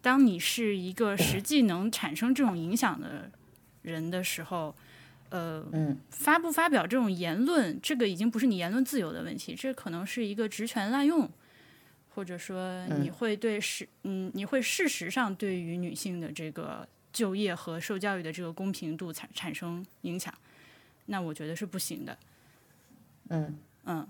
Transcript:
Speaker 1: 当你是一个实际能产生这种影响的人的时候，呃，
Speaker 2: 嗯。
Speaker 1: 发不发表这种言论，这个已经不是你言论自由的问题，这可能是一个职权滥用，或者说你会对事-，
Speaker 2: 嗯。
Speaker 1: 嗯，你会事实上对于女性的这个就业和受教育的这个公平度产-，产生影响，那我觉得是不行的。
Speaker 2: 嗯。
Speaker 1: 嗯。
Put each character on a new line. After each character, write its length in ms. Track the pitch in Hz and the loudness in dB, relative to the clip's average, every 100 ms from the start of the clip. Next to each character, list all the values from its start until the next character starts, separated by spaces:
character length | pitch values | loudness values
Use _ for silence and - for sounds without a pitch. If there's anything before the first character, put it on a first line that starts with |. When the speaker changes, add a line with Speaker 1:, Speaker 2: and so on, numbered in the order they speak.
Speaker 1:
当 240 | 254 269 254 | 6 8 8
你 120 | 180 | 8
是 380 | - - 220 196 | 0 0 0 0
一 160 | 180 | -2
个 240 | 185 220 196 | 0 2 4
实 240 | - 190 | 2 2
际 220 | 202 302 | 4 6
能 280 | 226 175 214 | 6 4 0
产 240 | - 185 | 0 -2
生 200 | 156 233 | 0 2
这 100 | 262 | 4
种 140 | 247 175 | 4 2
影 180 | 165 233 | 0 2
响 240 | 202 - | 2 0
的 300 | - 147 - - - - _ _ | -6 -10 -12 -20 -20 -20 _ _
人 300 | - 160 165 | -8 -4 -2
的 120 | 180 | -2
时 200 | 175 - | -2 -4
候， 320 | 160 175 156 - - - - - - | -4 -4 -4 -8 -20 -20 -20 -20 -8
呃， 340 | 180 165 156 - | -6 -4 -6 -4
Speaker 2:
嗯。 240 | 160 151 139 - | 0 0 -2 -6
Speaker 1:
发 280 | - - 330 | 0 6 6
不 140 | 339 | 4
发 160 | 302 330 | 2 4
表 180 | 262 190 | 4 4
这 80 | |
种 160 | 254 220 | 2 2
言 240 | 175 170 170 269 | 2 0 2 4
论， 340 | 339 190 - | 4 4 -2
这 160 | - 277 | -2 2
个 100 | 214 | 2
已 80 | |
经 160 | 175 233 | 2 0
不 80 | 226 | 4
是 80 | 254 | 2
你 120 | 190 | 2
言 120 | 170 | 2
论 140 | 226 | 2
自 160 | 262 277 | 2 2
由 100 | 165 | 0
的 120 | 170 | -4
问 120 | 160 | -6
题， 200 | 156 - | -8 -8
这 180 | - 269 | -6 -6
可 160 | 262 202 | -6 -6
能 160 | 170 | -6
是 180 | 190 - | -6 -4
一 120 | 214 | -4
个 120 | 202 220 | -2 -4
职 200 | - 233 | -2 -4
权 240 | 226 202 | -2 0
滥 160 | 269 285 | 4 6
用， 200 | 330 240 - - - - - - _ _ | 4 2 -4 -20 -20 -20 -20 -20 _ _
或 80 | - | -10
者 140 | 180 180 | -8 -8
说 480 | - 185 185 185 180 151 | -6 -6 -4 -6 -4 -2
你 80 | 139 | -2
会 260 | - 226 | -2 -2
对 240 | 208 226 208 | 0 0 0
事-， 300 | - - 175 _ | -2 -6 -10 _
Speaker 2:
嗯。 220 | 196 190 185 | -6 -4 -4
Speaker 1:
嗯， 40 | |
你 100 | 190 | -6
会 160 | 196 269 | 0 0
事 260 | 226 - 349 | 2 2 0
实 240 | - 170 | 0 -4
上 240 | 226 220 | 0 -2
对 240 | 190 202 185 | 0 -2 -2
于 200 | 165 175 | -2 -4
女 160 | 175 | -4
性 260 | - 202 175 | -4 -6 -6
的 100 | 160 | -6
这 200 | 151 156 | -8 -8
个 360 | 151 151 - - _ _ | -8 -8 -8 -12 _ _
就 220 | - 214 | -2 0
业 200 | 196 202 | 2 0
和 260 | 170 - 165 | -2 -6 -6
受 180 | - 196 | -4 -2
教 200 | 202 190 | -2 -2
育 40 | |
的 80 | 160 | -4
这 120 | 160 | -6
个 100 | 170 | -8
公 180 | 165 190 | -4 -4
平 240 | 185 165 | -4 -6
度 160 | 160 180 | -6 -6
产-， 200 | 160 - | -8 -12
产 220 | - 175 | -8 -8
生 280 | 151 170 175 185 _ | -6 -6 -8 -10 _
影 180 | 175 175 | -6 -6
响， 140 | 170 - _ - - - _ _ - | -8 -12 _ -20 -20 -20 _ _ -6
那 120 | 196 | -4
我 140 | 170 | -4
觉 140 | 151 151 | -6 -6
得 100 | 165 | -6
是 80 | |
不 140 | 196 190 | -6 -6
行 260 | - 156 | -6 -6
的。 140 | 165 - _ _ _ _ _ _ _ - _ _ - | -10 -12 _ _ _ _ _ _ _ -20 _ _ -4
Speaker 2:
嗯。 260 | 165 151 151 - _ - | -4 -2 -8 -14 _ -6
Speaker 1:
嗯。 200 | 165 | -6